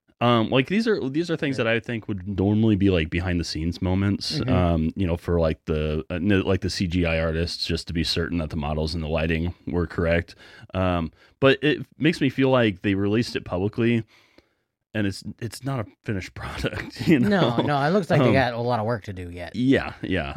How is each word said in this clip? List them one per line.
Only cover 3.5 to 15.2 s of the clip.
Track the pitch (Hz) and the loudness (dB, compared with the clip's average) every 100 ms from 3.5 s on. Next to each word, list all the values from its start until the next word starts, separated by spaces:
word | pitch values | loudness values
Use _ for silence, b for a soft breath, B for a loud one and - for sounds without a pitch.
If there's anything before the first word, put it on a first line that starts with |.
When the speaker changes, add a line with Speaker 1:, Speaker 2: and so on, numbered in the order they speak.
| 80 85 - | -4 -4 -2
Speaker 1:
moments, | 92 92 98 98 - 156 | 0 0 0 0 -2 -4
Speaker 2:
Mm-hmm. | - | 0
Speaker 1:
um, | 90 87 82 80 - | 2 4 2 0 -2
you | 92 | -2
know, | 85 | -2
for, | - 85 | 0 2
like, | 80 - - | 2 -2 -4
the, | 78 76 78 - | -2 0 -4 -4
uh, | 90 | -4
n-, | 98 95 | 2 2
like, | 92 95 | 2 0
the | 92 | -2
C | - 92 | -2 -2
G | 90 82 | 0 0
I | 80 | 0
artists, | 82 80 85 - - | 0 -2 -4 -4 -4
just | 82 - | -4 -2
to | |
be | 85 | -4
certain | 78 - 82 85 | -2 -2 -2 -4
that | 78 | -4
the | 80 | -4
models | 73 76 78 | -4 -2 -2
and | 82 | -4
the | 78 | -2
lighting | 78 82 80 87 - - | -2 0 0 -2 -6 -4
were | 87 82 | -2 -2
correct. | - 82 85 - - B B B | -2 2 0 -2 -14 B B B
Um, | 92 92 87 80 b b b | -2 0 0 -2 b b b
but | 135 135 | 2 4
it | 151 - - - | 2 -2 -6 -2
makes | 147 165 | 0 2
me | 135 | 0
feel | 131 131 | 2 2
like | 131 113 87 | 4 2 2
they | 104 98 | 0 0
released | 101 110 117 - | 2 0 0 -4
it | - | -4
publicly, | 90 104 - 117 117 - b b b b b b _ _ | -2 -2 0 2 2 -2 b b b b b b _ _
and | 107 98 | -4 -4
it's, | 95 | -4